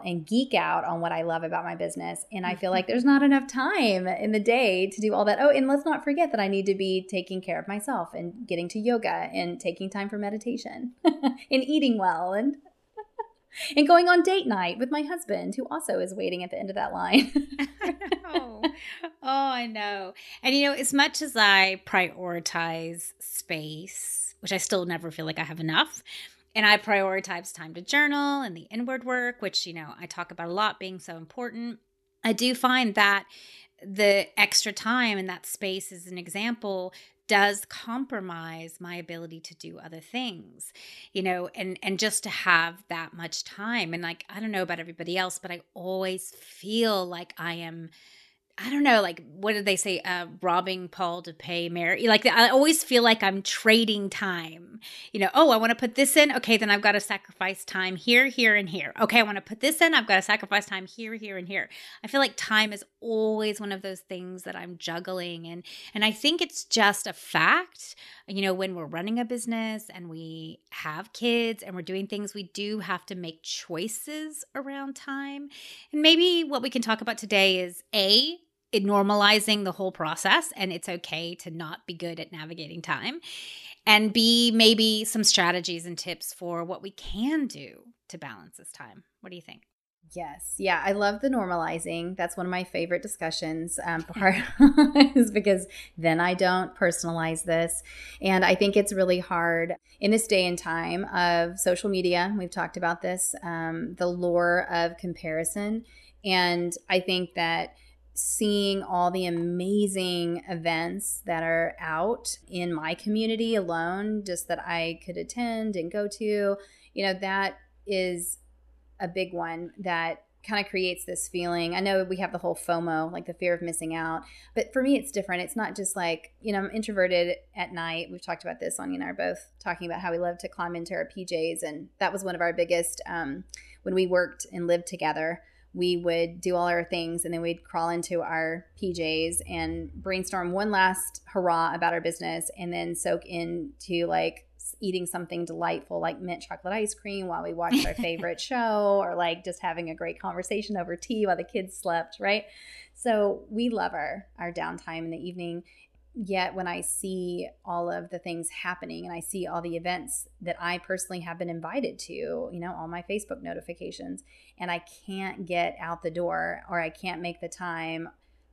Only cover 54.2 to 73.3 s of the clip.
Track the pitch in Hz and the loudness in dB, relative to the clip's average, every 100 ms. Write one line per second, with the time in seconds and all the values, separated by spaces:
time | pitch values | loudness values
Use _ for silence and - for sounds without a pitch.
54.2 | 202 175 165 165 175 220 - - - 208 | -2 -2 -6 -12 -18 -18 -16 -16 -8 0
55.2 | 190 269 320 226 226 233 247 247 269 320 | 4 8 8 8 4 2 0 4 6 8
56.2 | 294 - - 226 214 202 208 202 - 202 | 8 6 4 4 4 4 4 4 2 -6
57.2 | - - 190 190 - 190 185 185 - 240 | -8 -6 -4 -4 -6 -4 -2 -2 6 6
58.2 | 269 254 233 208 185 175 147 - 220 233 | 6 4 4 4 2 -4 -6 0 4 6
59.2 | 214 202 - 226 269 311 330 285 226 190 | 4 0 -8 -2 0 4 4 4 6 4
60.2 | 190 214 196 202 202 190 185 - 220 226 | 4 0 2 0 0 -6 -8 -10 -10 -10
61.2 | 214 190 180 190 - - - - 220 277 | -10 -10 -4 -4 -4 -10 -18 -14 -2 2
62.2 | 262 - - 214 214 202 - _ 233 220 | 2 0 0 2 2 -2 -12 _ -2 2
63.2 | 220 214 214 208 208 190 196 190 - 185 | 2 2 0 -2 -4 -6 -6 -10 -10 -10
64.2 | 180 185 185 180 175 175 - 170 185 185 | -10 -10 -10 -12 -12 -10 -8 -6 -6 -6
65.2 | 175 170 165 170 - - - 214 214 214 | -6 -8 -12 -14 -14 -16 -10 0 2 2
66.2 | 285 339 349 - - - 202 196 - 175 | 0 2 0 -6 -2 4 4 4 -4 -10
67.2 | - 160 165 311 359 - - - - - | -2 2 6 4 2 -8 -18 -18 -20 -18
68.2 | - 196 196 185 190 180 151 165 196 226 | -8 -2 0 0 -2 -4 -8 -6 -2 -2
69.2 | 233 247 240 226 220 220 - - 175 160 | -2 -4 -4 -4 -4 -8 -12 -14 -12 -12
70.2 | 160 160 160 - _ - 160 151 208 - | -12 -12 -14 -16 _ -10 -8 -8 -10 -4
71.2 | 240 233 226 220 - 180 180 190 202 208 | 0 2 0 -2 -8 -10 -6 -6 -6 -6
72.2 | 208 208 185 - 208 214 202 180 - 185 | -8 -10 -10 -6 -6 -4 -4 -6 -6 -10
73.2 | 170 | -10